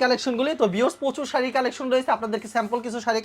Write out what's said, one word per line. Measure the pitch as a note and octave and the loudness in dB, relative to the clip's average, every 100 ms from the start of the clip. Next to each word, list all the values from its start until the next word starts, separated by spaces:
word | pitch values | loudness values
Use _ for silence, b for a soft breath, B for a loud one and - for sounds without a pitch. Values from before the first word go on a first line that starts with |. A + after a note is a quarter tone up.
কালেকশনগুলি। | B3+ B3 C4+ A#3 C#4 D#4+ | 2 2 0 0 0 2
তো | G#3+ | 2
ভিউয়ার্স, | F#3 B3+ - | 4 0 0
প্রচুর | C#4 C4 C4+ | -4 -4 -2
শাড়ি | C#4 B3+ C4 | 0 0 0
কালেকশন | B3 - C4 | 0 -2 0
রয়েছে, | B3+ C4 A3 | 2 2 0
আপনাদেরকে | A3 G#3 G#3 | 0 -4 -2
স্যাম্পল | A#3+ G#3+ A#3+ A#3 | -4 -2 -2 -4
কিছু | A#3 A3+ | -4 -2
শাড়ি | A3+ | 0